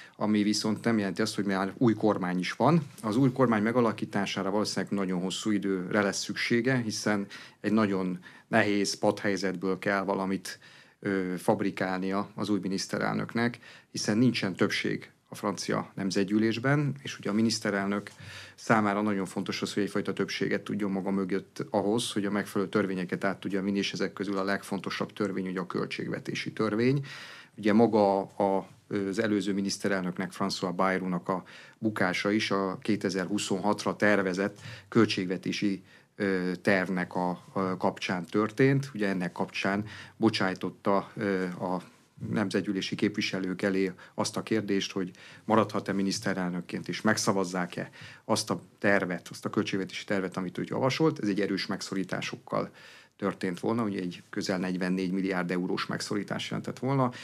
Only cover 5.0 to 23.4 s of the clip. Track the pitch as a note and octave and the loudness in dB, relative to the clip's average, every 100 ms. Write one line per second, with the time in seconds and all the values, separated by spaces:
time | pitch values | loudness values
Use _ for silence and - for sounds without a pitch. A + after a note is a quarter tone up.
5 | F#2 F2+ F#2 - A2 G2+ G2 F#2+ F#2 G#2+ | 0 0 -2 -2 0 0 2 0 0 2
6 | G2 F#2 - G2 - A#2+ A#2 C3 A2 - | 2 0 -4 -4 0 2 2 2 0 -2
7 | A2 G#2 G2 - - - G#2+ G#2+ G#2+ G2 | 0 0 -2 -10 -18 -8 2 4 4 2
8 | F#2 F2+ - - - A#2 G#2 G2+ G2 - | -2 -4 -10 -20 0 2 4 2 0 2
9 | G#2 G2+ G#2+ F#2+ F#2+ F2 F#2+ F#2 G2+ G2 | 2 2 0 0 -2 -2 -2 -2 0 0
10 | F#2+ G2 F#2+ F#2+ - - - - - _ | 0 0 0 -2 -6 -14 -16 -20 -20 _
11 | G#2 F#2+ F#2 F2+ - G#2 G2 - F#2+ F#2 | -2 0 0 0 0 2 0 -2 -2 -2
12 | F#2+ G2 G2+ - G2+ G2+ F#2+ F#2+ - G#2 | -2 -2 -2 -4 0 0 0 -4 -4 -2
13 | G#2 G#2+ G#2+ A#2 A#2+ A#2+ - - - - | 0 -2 -2 0 0 -2 -12 -20 -12 -6
14 | - G#2+ B2+ - G2+ F2+ G#2+ - G#2+ G#2 | 0 4 4 4 0 2 0 2 -2 -4
15 | - _ _ - G#2 F#2 - G#2+ - - | -6 _ _ -6 -4 -4 -2 -2 -4 -4
16 | G2 G2+ G2 G#2+ A2+ A2 C3 D3 C#3+ C#3 | -2 0 2 2 2 2 2 2 2 -4
17 | - - G2+ G#2 A2+ A2 A2 G2+ G2 G2+ | -8 -8 -2 2 2 2 0 0 0 -2
18 | - - - - - - - A2+ G#2 G2+ | -4 -12 -16 -16 -16 -6 2 4 4 2
19 | G#2+ G2 F2+ - F#2 G2 G2 - G2+ G#2 | 2 0 -2 -4 -4 -2 -2 0 0 0
20 | G2 F#2+ F#2+ - G#2 G2+ - G#2 G2+ G2 | -2 -2 -2 -2 0 -2 -2 -2 -2 -2
21 | F#2+ G2 F#2+ F#2+ F#2 - - G#2+ G2 A#2 | 0 0 0 -2 -4 -10 -4 0 2 2
22 | A#2+ A2 G2 G2+ F#2+ G#2 F#2 G#2+ G2 F#2 | 0 -2 -2 -2 -2 -2 0 0 0 -2
23 | F2+ F2+ G2 F2+ | -4 -2 -2 -2